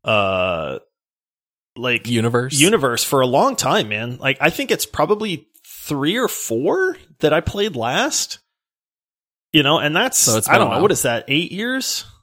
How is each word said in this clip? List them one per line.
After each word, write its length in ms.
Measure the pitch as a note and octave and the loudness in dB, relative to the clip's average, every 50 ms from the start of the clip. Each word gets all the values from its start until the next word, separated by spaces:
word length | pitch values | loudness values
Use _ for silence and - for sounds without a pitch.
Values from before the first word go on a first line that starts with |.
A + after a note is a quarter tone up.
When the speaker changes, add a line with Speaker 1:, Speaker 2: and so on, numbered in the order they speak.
Speaker 1:
uh, 760 | - - A2 G#2 G2 F#2+ F#2+ F#2 F#2 F#2+ F2 E2 D#2 C#2 C2 - _ _ _ _ _ _ _ _ _ _ _ _ _ _ _ _ _ _ _ | 0 2 2 2 2 2 2 0 0 0 0 -2 -4 -6 -6 -8 _ _ _ _ _ _ _ _ _ _ _ _ _ _ _ _ _ _ _
like, 300 | - A#2 B2+ A#2+ A2 - A#2+ | -6 -2 -2 -2 -2 0 0
Speaker 2:
Universe? 500 | A#2+ A2+ A2 A#2 A#2 A#2+ B2 C3+ D3 C#3 | 0 2 2 2 0 0 -2 0 0 2
Speaker 1:
universe 460 | D3 F#3+ A3+ G3 C3+ B2 A#2+ A2+ - | 4 4 4 2 2 0 0 -2 -2
for 160 | - - C3+ | 0 2 2
a 60 | C3 | 2
long 280 | B2+ C3 F3 G#3+ C#4 B3+ | 2 2 2 2 2 0
time, 320 | - - C3 E3 A3 D3 G#2 | -2 -2 0 0 0 0 -2
man. 260 | G#2 G#2+ A#2 A#2+ B2+ B2+ | -6 -6 -6 -8 -10 -4
Like, 200 | C3 C3+ C3+ - | -4 -4 -2 0
I 80 | C#3+ D#3+ | 0 0
think 220 | F3 - C#4 - | 0 -2 -2 -2
it's 160 | A3 - - | -2 -2 -2
probably 640 | - - - D3+ F3+ G#3+ G#3 A3 G#3 F3 B2+ _ _ _ _ _ | -6 -2 -2 2 2 2 0 0 -6 -6 -8 _ _ _ _ _
three 500 | - - - - - D3+ C#3 C#3 D#3 G3+ | -20 -20 -18 -8 -6 -4 0 0 0 0
or 120 | A#3+ B3+ - | 0 0 -2
four 680 | - - - - A2+ A2+ C#3 F#3+ D4 F#4+ F#4+ F#4 F4 - - _ - _ | -2 -6 -6 -4 -4 -2 0 0 0 0 0 -2 -4 -8 -16 _ -6 _
that 140 | - D3+ D3+ | 2 2 2
I 60 | E3+ | 2
played 360 | - - - G3+ G3+ A3 D#3+ | 0 -2 -2 -2 -2 -2 -2
last, 640 | A#2+ A2 A#2+ C#3 F#3+ B3 D4+ - - - - - - _ _ _ _ _ _ _ _ _ _ _ _ _ _ _ _ _ _ _ _ _ _ | -4 -4 -2 0 0 0 0 -2 -4 -4 -6 -10 -18 _ _ _ _ _ _ _ _ _ _ _ _ _ _ _ _ _ _ _ _ _ _
you 100 | - D3+ | 2 2
know, 160 | C#3 C#3 D#3 D3 | 4 4 2 2
and 160 | - D3+ D3+ | 2 0 0
that's, 240 | F3+ A#3 - - - | 0 0 0 0 0
Speaker 2:
So 200 | - - A2 A2 | 2 2 2 0
it's 100 | - - | 2 4
Speaker 1:
I 40 | |
Speaker 2:
been 60 | D3+ - | 4 4
Speaker 1:
don't 60 | F#3+ | 4
Speaker 2:
a 40 | B2 | 2
Speaker 1:
know, 40 | A2 | 2
Speaker 2:
while. 60 | B2+ | 2
Speaker 1:
what 100 | F3 G3+ | 2 2
is 100 | E3 B2+ | 2 2
that, 220 | - B2 A#2 A2+ - - | 0 -2 -2 -2 -2 -2
eight 240 | C#3 D#3 F3 - | -2 -2 -2 -2
years? 520 | - F#3+ A3 B3 C4 C4 B3 - - - - - - _ | -6 -6 -6 -4 -4 -4 -4 -6 -6 -8 -10 -12 -20 _